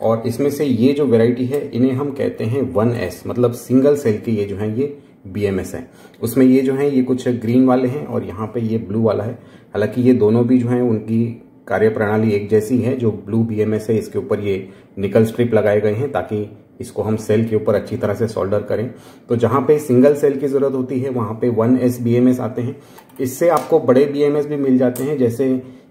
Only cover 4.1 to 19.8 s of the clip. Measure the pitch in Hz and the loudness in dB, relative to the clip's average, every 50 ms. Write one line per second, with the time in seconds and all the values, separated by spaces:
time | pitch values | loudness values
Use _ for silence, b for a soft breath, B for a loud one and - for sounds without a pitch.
4.1 | 104 101 - 117 110 101 101 98 98 95 107 107 107 120 143 147 B B B B | -2 -2 -2 -4 -2 -2 -2 -4 -4 -4 -4 -4 -2 -4 -4 -4 B B B B
5.1 | B _ - 98 90 104 101 98 95 92 85 - - - - B B B B B | B _ -16 -10 -6 -4 -2 -2 -2 -2 -4 -6 -10 -12 -14 B B B B B
6.1 | B - 113 117 - 135 131 127 127 135 131 135 131 135 143 143 135 127 123 127 | B -8 -6 -2 2 4 6 6 6 4 4 2 0 0 0 0 2 0 0 0
7.1 | 131 123 - 131 120 107 - 113 117 131 131 127 127 131 131 123 135 151 147 - | -2 -2 -2 -2 -2 -2 0 2 2 4 4 4 4 2 2 0 -4 -6 -6 -6
8.1 | 117 107 92 95 92 101 110 107 - 123 117 110 113 110 - 90 101 113 113 110 | -6 -6 -6 -6 -8 -8 -8 -6 -4 -4 -2 -2 -2 -2 -4 -4 -2 0 2 2
9.1 | 95 101 101 120 - B B B B B B B - 101 107 113 - 127 123 127 | 0 0 -2 -6 -8 B B B B B B B -4 -2 -2 -2 0 2 4 4
10.1 | 123 104 104 107 113 120 120 120 127 123 117 120 123 123 123 120 110 107 107 113 | 4 6 4 4 4 4 4 4 2 2 2 2 0 0 2 0 0 -2 -2 -2
11.1 | 113 113 117 117 113 - - - - _ _ - 98 98 107 110 110 107 107 101 | 0 0 0 -2 -4 -10 -16 -20 -20 _ _ -4 0 2 2 2 2 0 0 0
12.1 | 107 110 113 110 101 101 - - 110 107 - - 127 120 110 123 139 123 120 110 | 0 2 2 2 0 0 0 0 0 0 2 2 0 0 0 -2 -2 -2 -2 -2
13.1 | 98 95 - 101 110 113 113 113 107 104 104 107 107 107 - - 113 104 95 - | -2 -4 -6 -4 -2 -2 -2 0 0 -2 -2 0 -2 -2 -2 -2 -2 -2 -2 -4
14.1 | - 104 92 - 107 101 104 101 95 95 B B B B B B - 98 98 98 | -6 -6 -4 -4 -4 -2 -2 -2 -4 -4 B B B B B B -8 -6 -2 0
15.1 | 101 113 113 113 - - 120 117 110 107 104 104 104 107 101 107 104 110 143 135 | 2 2 2 2 0 -2 0 2 2 2 2 2 2 2 0 0 -2 -2 -4 -4
16.1 | - 90 90 - 107 104 104 101 - - - _ _ - - - - - 98 107 | -4 -4 -4 -4 -4 -6 -6 -8 -12 -18 -20 _ _ -16 -16 -10 -6 -6 -4 -2
17.1 | 110 104 - - 107 110 113 113 110 104 - 117 107 95 - - 107 - 107 104 | -2 -2 -2 0 0 0 0 0 -2 -2 0 0 0 0 -2 -4 -6 -4 -2 -2
18.1 | 101 95 117 110 - 95 95 98 110 107 107 - 101 98 120 120 B B B B | -2 -2 -4 -4 -2 -4 -2 -2 -2 -4 -2 -4 -4 -4 -6 -6 B B B B
19.1 | B B - - 120 113 117 107 127 139 127 - 151 147 | B B -6 -4 -2 0 0 2 0 2 2 2 2 2